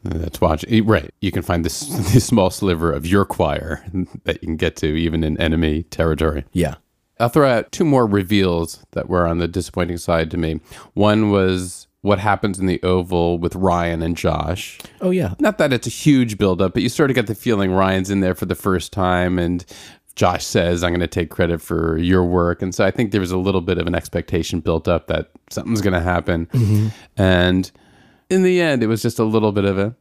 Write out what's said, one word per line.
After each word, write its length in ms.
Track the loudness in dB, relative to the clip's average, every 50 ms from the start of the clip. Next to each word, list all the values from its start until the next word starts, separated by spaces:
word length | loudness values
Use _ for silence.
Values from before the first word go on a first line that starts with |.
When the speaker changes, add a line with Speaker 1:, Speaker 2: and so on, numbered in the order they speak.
| -6
Speaker 1:
Uh, 120 | -6 -6 -4
that's 200 | -6 -6 -4 0
watch-, 240 | 2 2 2 0 -2 0
y-, 120 | 2 2 4
right. 260 | 4 0 0 0 -4 _ _
You 100 | -4 -2
can 100 | -2 -2
find 240 | -2 0 -2 0 0
this, 160 | -2 -4 -6
<laughs> 320 | -10 -8 -6 -6 -2 4 4
this 120 | 4 4
small 240 | 4 2 4 4 2
sliver 440 | 0 0 0 0 0 2 0 -2 -2
of 120 | -2 -2
your 200 | 2 2 2 2
choir 580 | 2 0 -2 0 0 0 -4 -4 -6 -8 -8 -10 -8 -6 -6 -6
<laughs> 180 | -6 -10 -10 _
that 180 | -6 -6 -6
you 60 | -4
can 100 | -8 -4
get 180 | -2 -2 -2 -2
to 100 | -2 -2
even 360 | -2 0 0 0 0 0 0 -2
in 140 | -2 -2 -2
enemy 420 | 0 0 2 2 2 0 0 -2 -4
territory. 640 | _ -4 -2 0 0 0 0 0 -2 -2 -4 -8 -6 _
Speaker 2:
Yeah. 220 | -2 -2 -2 -4 -8 _ _ _ _ _ _ _ _
Speaker 1:
I'll 100 | -2 0
throw 200 | 2 2 4 4
out 220 | 2 0 -2 -4
two 120 | -4 -2 0
more 220 | 2 4 4 4
reveals 760 | 4 2 0 0 2 2 2 2 2 2 0 -2 -4 -8 -18 -20 _
that 180 | -8 -8 -6 -2
were 180 | 0 2 2
on 120 | 2 0 0
the 80 | -2
disappointing 500 | -2 -2 -4 -6 -4 -4 -4 -4 -2 -4
side 340 | -8 -2 0 0 0 0 -2
to 60 | -2
me. 220 | -4 -2 -2 -2 -4 _ -12 -20 -20 -20 -10 _
One 360 | 2 4 4 4 4 2 2
was 580 | 2 2 2 2 0 -2 -4 -8 -12 -16 -20 _ _ _ 0
what 140 | 0 0
happens 400 | 2 2 0 0 2 0 -4 -4
in 80 | -2 -2
the 160 | -2 -2 0
Oval 560 | 0 0 0 0 0 0 0 0 2 0 0
with 160 | 0 -2 -4 -4
Ryan 480 | 0 0 2 2 2 0 -2 -2 -2
and 160 | -2 -4 -4
Josh. 640 | -2 -2 -2 0 0 -2 -4 -4 -6 -8 -14 -16 -18 -20 -20 _ _
Speaker 2:
Oh, 100 | -2 -2
yeah. 240 | 0 0 -2 -2 -2 0
Speaker 1:
Not 200 | -2 -2 2 0
that 120 | 0 0
it's 140 | 0 -2 -2
a 60 | -6
huge 440 | -8 0 2 4 4 4 4 0 0 0
buildup, 340 | 2 2 2 2 0 0 0
but 80 | 0
you 80 | -2 -2
sort 220 | 2 2 0 2
of 40 | 2
get 120 | 0 0
the 80 | -2 -6
feeling 360 | -6 -2 -2 0 0 0 2
Ryan's 380 | 2 2 2 2 2 0 -2 -2
in 120 | 0 0
there 120 | 0 0 0
for 140 | -2 -4
the 80 | -6 -6
first 360 | -4 0 0 0 0 -2 -6
time 460 | -4 -2 0 0 2 2 0 0 0
and 260 | 0 0 0 -2 -4 -6 -12 -20 -20 -20 -20 -20 _ _ _ -2
Josh 280 | 0 2 2 2 0 -6
says, 400 | -2 0 0 2 2 0 0 0
"I'm 80 | 0
gonna 160 | 0 0 -2
take 220 | -2 -2 -4 -6 -4
credit 320 | -2 -2 0 0 0 -4
for 360 | -4 -4 -2 -2 0 0 -2
your 280 | 0 2 2 4 4 4
work." 360 | 2 2 2 2 2 0 -2
And 140 | -4 -6 0
so 80 | 0 0
I 60 | 0
think 200 | 2 0 -2 0
there 100 | 0 -2
was 100 | -2 0
a 60 | -2
little 240 | -2 0 0 0 0
bit 160 | 0 0 -2
of 100 | -2 0
an 80 | -2 -2
expectation 640 | -4 -4 -4 -6 -6 -4 -2 -2 -2 -2 -2 -4 -4
built 280 | -2 0 -2 0 0 0
up 180 | 0 0 0
that 220 | -4 -4 -4 -4 _ _ -20 _ _
something's 300 | -12 -12 -6 -4 -4 0
gonna 220 | 0 0 0 0
happen. 460 | 0 0 -2 0 0 -2 -2 -2 -4
Speaker 2:
Mm-hmm. 400 | -2 0 0 2 4 2 2 0 -2 -4 -10 -20 _ _
Speaker 1:
And 560 | 0 2 4 4 4 4 4 2 0 0 -4 _ _ _ _ _ _ _ _ _ _ _ _
in 140 | 0 2 4
the 160 | 4 4 2
end, 220 | 2 2 2 2 2
it 40 |
was 140 | 0 0 0
just 180 | 0 -2 0 0
a 40 | 0
little 300 | 2 2 2 2 2 2
bit 100 | 2 0
of 160 | 2 2 0
a 160 | -2 -2 -4 _